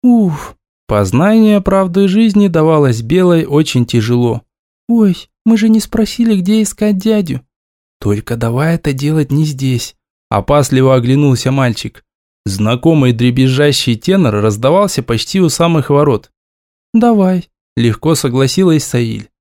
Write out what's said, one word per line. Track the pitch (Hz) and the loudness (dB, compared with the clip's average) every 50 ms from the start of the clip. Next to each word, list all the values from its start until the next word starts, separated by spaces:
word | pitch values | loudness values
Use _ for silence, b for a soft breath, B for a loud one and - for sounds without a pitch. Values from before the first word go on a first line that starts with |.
| - | 4
Уф, | 247 240 233 208 180 151 - - - - _ _ _ _ _ _ | 2 2 4 2 0 -2 -6 -12 -16 -20 _ _ _ _ _ _
познание | - 107 104 101 92 101 127 175 208 220 226 220 214 208 202 | -2 0 0 0 0 0 0 2 2 4 4 4 4 2 2
правды | 190 196 190 190 190 185 170 196 202 | 0 0 0 0 0 0 0 0 0
жизни | 190 185 214 226 220 190 208 202 | 2 2 2 2 2 2 2 2
давалось | 196 165 165 156 160 160 151 147 131 117 110 | 2 2 2 2 2 2 2 2 2 0 -2
Белой | 113 113 156 185 185 175 175 165 160 | -4 -2 0 2 2 4 2 2 0
очень | - 143 147 156 - - 127 120 | 0 0 0 0 0 0 -2 -2
тяжело. | - - 120 107 117 120 120 120 117 113 113 _ _ _ _ _ _ _ _ _ - | 0 0 -2 0 0 0 0 0 -2 -2 -6 _ _ _ _ _ _ _ _ _ -2
"Ой, | 233 233 214 196 175 - - _ _ _ _ | 0 2 2 2 0 -2 -8 _ _ _ _
мы | 226 226 | 0 2
же | 208 214 220 | 2 2 2
не | 220 220 | 2 0
спросили, | - - - 220 220 - - - 233 226 214 190 | 0 -2 -2 -2 -2 -2 -2 -2 0 0 0 0
где | 175 190 214 220 | 0 0 0 0
искать | 214 202 - - 214 214 208 | 0 -2 -4 -4 -2 -2 -2
дядю". | 185 196 220 220 208 190 160 135 123 _ _ _ _ _ _ _ _ _ _ _ _ | -2 0 0 0 0 -2 -4 -8 -10 _ _ _ _ _ _ _ _ _ _ _ _
"Только | - 101 104 104 107 - 117 | -4 -4 -2 -2 -4 -8 -6
давай | 117 120 117 117 131 151 160 170 | -4 -4 -2 -2 -2 0 -2 -2
это | 165 - 151 139 | -2 -2 -6 -6
делать | 131 143 147 156 156 147 135 | -4 -4 -2 0 -2 -2 0
не | 139 151 156 | 0 -2 -2
здесь", | 151 143 131 135 131 127 117 - - _ _ _ _ _ _ _ _ | -2 -4 -4 -4 -2 -2 -4 -6 -10 _ _ _ _ _ _ _ _
опасливо | 113 101 92 - 143 147 139 - 135 131 131 131 131 | -4 -4 -2 0 0 0 2 2 0 2 2 4 2
оглянулся | 127 117 123 131 143 147 139 127 120 - 131 | 2 2 0 0 2 2 2 0 0 -2 -2
мальчик. | 135 139 131 123 110 - - - _ - _ _ _ _ _ _ _ _ _ | -2 0 -2 -2 -2 -6 -10 -14 _ -16 _ _ _ _ _ _ _ _ _
Знакомый | 101 98 98 104 110 123 123 - 165 165 151 131 127 | -8 -4 -2 -2 -2 -2 0 0 2 2 2 2 0
дребезжащий | 120 113 120 123 120 131 131 131 131 135 147 147 135 - - 127 117 | 0 0 0 0 2 2 0 0 2 2 0 0 0 0 -2 -2 -4
тенор | 104 - - 190 196 175 120 104 | -2 -2 0 0 2 2 0 0
раздавался | 104 104 110 104 104 123 135 165 190 208 190 - - 127 | 0 0 0 -2 0 0 0 2 2 0 0 -2 -6 -4
почти | - 117 113 - - - 196 | -4 -4 -4 -4 -4 -2 0
у | 180 156 | 0 0
самых | - - 170 170 165 156 131 - | 0 0 0 0 0 0 0 0
ворот. | 143 143 151 147 120 98 _ _ _ _ _ _ _ _ _ _ _ _ _ _ - | 2 2 2 2 0 -2 _ _ _ _ _ _ _ _ _ _ _ _ _ _ 0
"Давай", | 226 233 240 233 208 190 185 185 180 - _ _ _ _ _ _ | 2 2 4 2 2 2 0 0 -2 -4 _ _ _ _ _ _
легко | 123 117 117 107 - - 156 165 | -2 0 0 0 -2 -2 -2 -2
согласилась | - - 135 120 131 135 131 - 190 190 180 160 151 - | 0 -2 -2 0 0 0 0 0 0 2 2 2 0 -2
Саиль. | - - 120 120 113 113 107 110 _ _ _ | -4 -4 -4 -4 -4 -6 -10 -12 _ _ _